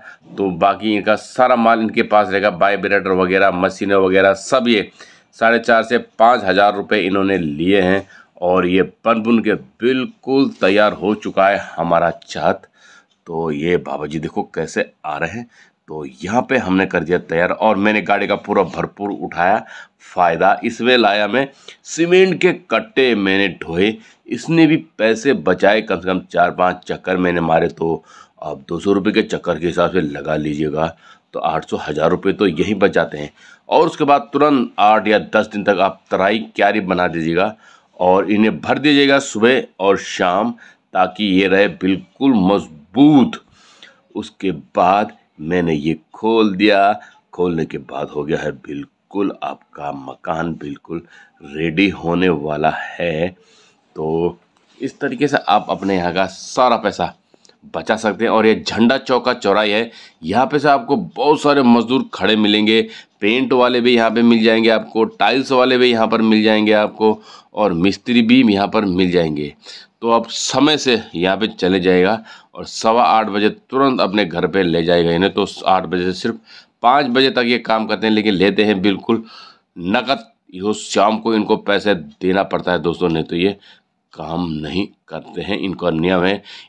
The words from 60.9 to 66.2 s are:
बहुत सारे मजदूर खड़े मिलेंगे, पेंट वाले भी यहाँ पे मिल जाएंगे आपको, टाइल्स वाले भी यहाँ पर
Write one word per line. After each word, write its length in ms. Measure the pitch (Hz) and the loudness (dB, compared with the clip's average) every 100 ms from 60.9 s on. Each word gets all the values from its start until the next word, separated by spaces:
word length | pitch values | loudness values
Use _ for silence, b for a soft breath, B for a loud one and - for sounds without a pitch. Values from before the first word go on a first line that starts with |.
| 135 | -4
बहुत 460 | 87 - 139 151 | -4 -2 2 2
सारे 200 | 147 143 | 2 4
मजदूर 480 | 123 117 113 131 113 | 4 4 2 -2 -2
खड़े 220 | - 95 110 | -4 0 2
मिलेंगे, 520 | 107 107 107 113 110 B B _ | 2 2 2 2 0 B B _
पेंट 320 | 101 120 127 | 0 0 0
वाले 280 | 131 123 123 | 2 2 2
भी 160 | 120 120 | 2 4
यहाँ 140 | 113 | 2
पे 120 | 113 | 2
मिल 200 | 117 117 | 4 4
जाएंगे 260 | 113 113 113 | 4 4 2
आपको, 360 | 110 110 110 | 2 -2 -2
टाइल्स 480 | 110 - 101 127 131 | -2 0 0 0 0
वाले 260 | 131 127 127 | 2 2 4
भी 120 | 127 | 2
यहाँ 180 | 117 110 | 2 0
पर 140 | 113 | 2